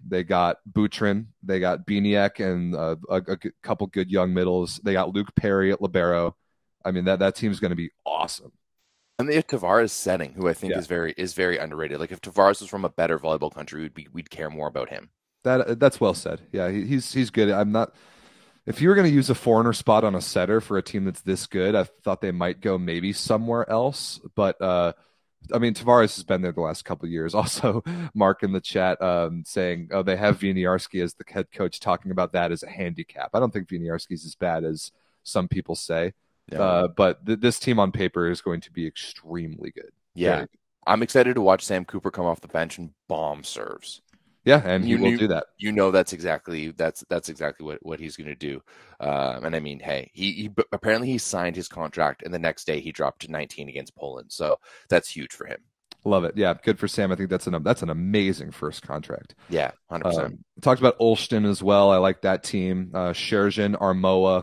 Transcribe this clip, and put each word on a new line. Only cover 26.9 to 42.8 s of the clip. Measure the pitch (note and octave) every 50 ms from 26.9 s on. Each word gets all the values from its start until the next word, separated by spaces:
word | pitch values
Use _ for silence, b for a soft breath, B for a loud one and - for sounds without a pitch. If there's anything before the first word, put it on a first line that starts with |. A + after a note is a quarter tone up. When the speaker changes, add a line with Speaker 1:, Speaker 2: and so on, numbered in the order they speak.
| F2+ - E2+
Speaker 1:
of | E2+
years. | E2 D#2+ D#2+ E2 G2
<laughs> | G#2+
Also, | A2 - - - - A#2 F#2+ A#2 - E3 F3 F3 E3+ D3+ B
Mark | G#2+ G2 F#2+ F#2+ -
in | - G2
the | F#2+ F#2
chat, | - - - G2 F#2 F#2 E2+ -
um, | F#2+ F#2 F2 F2 E2+ E2 E2+ E2+ D#2+
saying, | - - G2+ F#2 F2 F2 F2 E2 E2
"Oh, | F#2+ G2
they | F#2 G2 F#2
have | F2+ G#2+ G#2 G2 -
Winiarski | G2+ G2 F#2+ F#2 F2+ F2+ F#2 F#2 - - - F#2
as | F2 E2+ -
the | - - -
head | - G2+ F#2 -
coach," | - - G2 F2 - -
talking | - F#2+ F2+ - - F#2+
about | F#2 F#2 F2+ E2+
that | - F2+ F2 E2+
as | E2+ E2
a | - -
handicap. | - F#2+ F#2 F2 E2 D#2+ E2 - - C#2 C2+ - -
I | A2+
don't | B2+ A2+
think | - G#2 F2 -
Winiarski's | F#2 E2+ E2+ E2 E2 E2 - - F2+ D#2 D#2+
as | D#2+ -
bad | - F2+ F2 E2 D#2+ D#2+
as | D#2+ D#2+ D#2+ - - _ _ _ _ _ _ -
some | - - G#2 F#2 F2
people | - F#2+ - - E2+
say. | - - - E2+ E2 E2+ F#2 - _ _ _ _ _ _ -
Speaker 2:
Yeah. | D2 D2+
Speaker 1:
Uh, | G2 F#2 F2+ F2 F2+ E2+
but | E2 - G2 F#2 F2 - F2+
th-, | G#2 A2+ G#2
this | A2+ A#2+ - -
team | - B2+ A#2+ A2
on | G2+ F#2+
paper | - - F#2+ F2 - F2+ F2 E2+
is | F2 -
going | - F#2+ E2+ E2+
to | - -
be | E2 F2 E2
extremely | D#2 - - - - - - - E2 E2+ F2 E2 D#2 D#2 D2 D2 D2
good. | - - - - _ _ _ _ -
Speaker 2:
Yeah. | F2 F2 -
Speaker 1:
Very | - D2
good. | - - _ _ _ _ _ _ -
Speaker 2:
I'm | - G#2 A2
excited | A#2 - - C3 B2 B2 B2
to | A2+
watch | G2+ F#2+ F#2+ F#2 -
Sam | - G2+ F#2 F2+
Cooper | - - F#2+ - F#2+
come | - F#2+ F2+
off | E2+ E2 -
the | - D#2+
bench | - D#2+ E2 D#2+ -
and | -